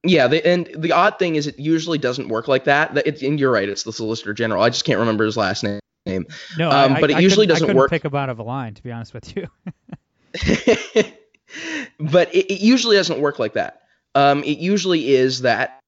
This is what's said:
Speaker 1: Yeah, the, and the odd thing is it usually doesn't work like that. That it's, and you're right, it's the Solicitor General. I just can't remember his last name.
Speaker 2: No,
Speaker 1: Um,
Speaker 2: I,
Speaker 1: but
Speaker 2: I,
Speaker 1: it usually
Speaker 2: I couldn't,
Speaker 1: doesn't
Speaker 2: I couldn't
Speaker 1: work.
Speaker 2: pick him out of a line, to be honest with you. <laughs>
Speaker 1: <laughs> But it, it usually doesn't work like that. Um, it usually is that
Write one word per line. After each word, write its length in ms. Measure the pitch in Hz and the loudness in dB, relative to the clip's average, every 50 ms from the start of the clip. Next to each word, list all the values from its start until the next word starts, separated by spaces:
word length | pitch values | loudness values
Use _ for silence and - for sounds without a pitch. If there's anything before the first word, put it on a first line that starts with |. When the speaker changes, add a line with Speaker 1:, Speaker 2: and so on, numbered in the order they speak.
| - | 2
Speaker 1:
Yeah, 240 | 180 185 156 131 | 2 4 4 4
the, 180 | 135 147 165 151 | 4 2 2 2
and 200 | 170 175 180 165 - - | 2 2 2 -2 -6 -10
the 180 | 160 160 170 - | -6 -2 0 2
odd 260 | 170 180 208 220 - | 2 2 2 2 0
thing 160 | 190 175 160 | -2 -2 0
is 100 | 151 143 | -2 -4
it 140 | 147 - - | -4 -8 -6
usually 400 | 143 156 165 160 156 170 165 147 | -2 0 0 0 0 -4 -4 -2
doesn't 280 | 139 123 127 139 127 92 | -2 -2 -4 -4 -6 -4
work 180 | 110 113 113 | -6 -4 0
like 160 | - 135 131 - | 0 0 0 2
that. 320 | 147 139 147 156 - 135 | 2 2 2 0 0 -2
That 100 | 143 - | -2 -2
it's, 160 | 156 143 - | -2 -4 -2
and 180 | 135 135 151 147 | -4 -4 0 2
you're 120 | 139 131 | 2 2
right, 180 | 123 104 98 101 | 2 2 0 -2
it's 140 | 101 - - | -6 -8 -8
the 100 | 110 110 | -10 -8
Solicitor 400 | - 113 107 113 113 - 101 104 | -8 -6 -6 -6 -6 -6 -10 -6
General. 300 | 107 117 110 107 90 120 | -4 -2 -2 2 2 2
I 60 | 120 | 2
just 160 | 120 - - | 2 0 -2
can't 140 | - 127 95 | -2 0 0
remember 260 | 117 117 110 107 110 | 2 0 2 0 0
his 120 | 110 107 | 0 0
last 260 | 117 104 92 101 - - | -2 -2 -2 -2 -4 -4
name. 160 | 104 101 104 _ _ _ _ _ 92 92 95 - - - - - - 175 | -6 -6 -6 _ _ _ _ _ -6 -6 -6 -6 -8 -14 -20 -18 -14 -6
Speaker 2:
No, 140 | 156 165 160 | -4 0 2
Speaker 1:
Um, 220 | 139 139 135 135 135 | 4 4 4 4 4
Speaker 2:
I, 60 | 156 | 2
Speaker 1:
but 100 | 156 147 - | 2 2 4
Speaker 2:
I, 60 | 165 | 4
Speaker 1:
it 20 | |
usually 240 | 180 190 196 202 214 | 4 4 6 4 4
Speaker 2:
I 40 | 180 | 4
couldn't, 0 | |
Speaker 1:
doesn't 160 | 160 - 160 | 4 2 2
Speaker 2:
I 20 | |
couldn't 100 | - 196 | 2 4
Speaker 1:
work. 120 | 131 139 135 | 4 4 4
Speaker 2:
pick 140 | 170 156 - | 0 -4 -4
him 100 | 156 139 | -4 -4
out 140 | 143 139 131 | -4 -6 -6
of 100 | 123 110 | -8 -10
a 40 | 110 | -8
line, 300 | 113 123 139 127 113 107 | -8 -8 -8 -8 -10 -12
to 80 | - | -14
be 100 | _ 123 | _ -12
honest 220 | 117 117 113 - - | -12 -12 -14 -14 -16
with 220 | 117 - - - | -18 -18 -12 -10
you. 120 | 202 180 131 _ _ _ 185 - _ _ - - - _ _ _ _ _ _ - | -10 -10 -10 _ _ _ -18 -18 _ _ -20 -20 -20 _ _ _ _ _ _ -10
<laughs> 800 | - - - - - - - 220 - - - - 214 208 - - | -4 0 0 0 2 2 0 0 0 -2 -2 -2 -2 -2 -2 -6
Speaker 1:
<laughs> 0 | _ _ _ _ _ _ _ - 311 330 330 320 302 254 - _ - | _ _ _ _ _ _ _ -18 -14 -12 -10 -10 -10 -10 -12 _ -8
But 340 | 151 151 147 180 170 170 - | -6 2 2 2 2 4 0
it, 180 | 190 190 - 196 | 0 0 0 -4
it 80 | 190 | 0
usually 340 | 202 226 254 254 233 233 208 | 4 4 4 4 4 2 2
doesn't 240 | 196 175 165 156 127 | 2 2 0 -2 -2
work 200 | 147 143 - - | -2 -2 -2 -2
like 140 | 117 107 - | -6 -4 -2
that. 280 | 110 82 - - _ _ _ _ _ _ _ _ | -4 -6 -6 -10 _ _ _ _ _ _ _ _
Um, 280 | 143 139 143 139 147 - | 4 4 4 2 2 0
it 160 | 147 151 151 | -4 -4 -4
usually 500 | 160 185 202 202 175 185 180 160 127 131 139 | -2 -2 -2 0 0 0 0 0 2 2 4
is 260 | 127 127 131 127 127 | 4 4 2 0 0
that 380 | 127 123 113 104 131 - - - _ | 0 0 0 0 -2 -6 -8 -18 _